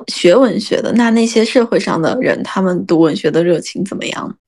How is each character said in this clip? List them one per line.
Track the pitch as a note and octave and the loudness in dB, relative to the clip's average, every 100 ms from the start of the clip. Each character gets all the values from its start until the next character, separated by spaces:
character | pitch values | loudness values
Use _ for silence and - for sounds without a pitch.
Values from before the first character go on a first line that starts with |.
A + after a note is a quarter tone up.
| - | -4
学 | - F3 F#3 | 2 4 6
文 | C4 - | 4 0
学 | - - | -2 -2
的， | - | 0
那， | A3 A#3 | 0 2
那 | A3+ | 2
些 | A3+ A3+ | 2 0
社 | A3+ A#3 | 2 2
会 | A#3 - | 2 0
上 | A3 E3 | 0 -2
的 | D#3 B3 | -2 0
人， | - - | -2 -2
他 | - - | -4 -2
们 | F#3+ F3+ | -2 -2
读 | G3 E3 | 0 2
文 | E3 G3 | 2 2
学 | D#3 | -2
的 | D3 | 0
热 | F3 D#3+ | 0 0
情 | - - G3 | -4 -8 -8
怎 | - | -8
么 | |
样？ | - - - - | -8 -8 -10 -14